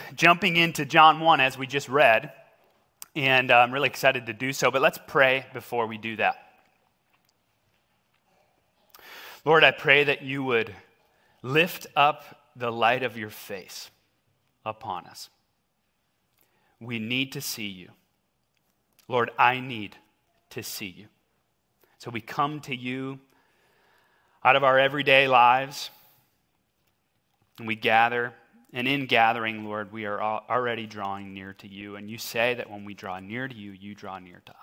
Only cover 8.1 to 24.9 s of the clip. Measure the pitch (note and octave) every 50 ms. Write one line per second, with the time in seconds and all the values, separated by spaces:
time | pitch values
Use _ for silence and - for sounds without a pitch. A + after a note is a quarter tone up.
8.1 | _ _ _ _ _ _ _ _ _ _ _ _ _ _ _ _ _ - - -
9.1 | - - - - - - - C#3+ D#3+ D#3+ D3+ C#3 - - - D3+ C#3 C#3+ D3 C#3+
10.1 | C#3 - C#3 C3+ C3+ C#3 C3+ C3 A#2+ A2+ A2 - F#2+ - - _ _ _ _ _
11.1 | _ _ _ _ _ _ - B2 C3+ D#3 E3+ F3 - - - - - D3+ C#3+ D3+
12.1 | D3 - - - - _ _ _ _ C3 B2 A#2+ A2+ A#2 A2+ A2+ B2 C3 C3 A#2+
13.1 | A2 A#2 G#2+ G#2+ G#2 - - - G#2 F#2+ E2+ - - - - - _ _ _ _
14.1 | _ _ _ _ _ _ _ _ _ _ - A2 A2 - - G#2 F#2 F2 E2 -
15.1 | - - - - _ _ _ _ _ _ _ _ _ _ _ _ _ _ _ _
16.1 | _ _ _ _ _ _ _ _ _ _ _ _ _ - A#2 A#2+ A#2+ A2+ A2 A2+
17.1 | B2 C3 C3+ C3+ - D3 - - - - G#2+ G2+ F#2+ F#2 F2 - _ _ _ _
18.1 | _ _ _ _ _ _ _ _ _ _ _ _ _ _ _ _ _ _ _ -
19.1 | A#2+ B2 A#2 A#2 - - C3 A#2+ B2+ B2+ B2+ C3+ B2 A2 G#2 F#2 - - _ _
20.1 | _ _ _ _ _ _ _ _ - B2 G#2+ - - - A2+ F#2+ F2 F2+ G#2 -
21.1 | _ _ _ _ _ _ _ _ _ _ _ _ _ _ _ _ _ _ - B2
22.1 | A#2+ A2+ - - - - C#3+ C#3+ D3+ D3 C#3+ - C3 B2 B2 B2+ B2+ C3 C3+ C3+
23.1 | C#3 C3+ _ _ _ _ _ _ _ _ _ _ _ _ _ _ _ _ _ _
24.1 | _ _ _ _ _ _ - B2 C3 C#3 C#3+ C3 C3 C3 C3+ C3+